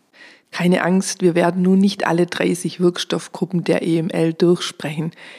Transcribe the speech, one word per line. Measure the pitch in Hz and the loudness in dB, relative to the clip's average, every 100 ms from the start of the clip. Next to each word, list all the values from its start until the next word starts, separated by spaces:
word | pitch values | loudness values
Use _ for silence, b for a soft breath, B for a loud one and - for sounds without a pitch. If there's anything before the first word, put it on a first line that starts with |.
| _ B B B B | _ B B B B
Keine | - 175 185 | -2 2 2
Angst, | 170 185 190 - | 2 0 -2 0
wir | 180 | 0
werden | 170 170 180 | 2 0 2
nun | 180 190 | 2 4
nicht | 196 196 - | 2 0 -2
alle | 170 175 | 0 0
dreißig | - 180 175 170 - | 0 -2 -2 -6 0
Wirkstoffgruppen | 180 175 - 175 - - 170 175 | 0 0 -6 -6 -8 -8 -4 -4
der | 160 165 | 0 -2
E | - 165 | 0 -2
M | 160 | -2
L | 170 165 | -2 -2
durchsprechen. | 165 175 180 - - 147 156 160 - B | 2 2 2 -2 -10 -10 -6 -8 -10 B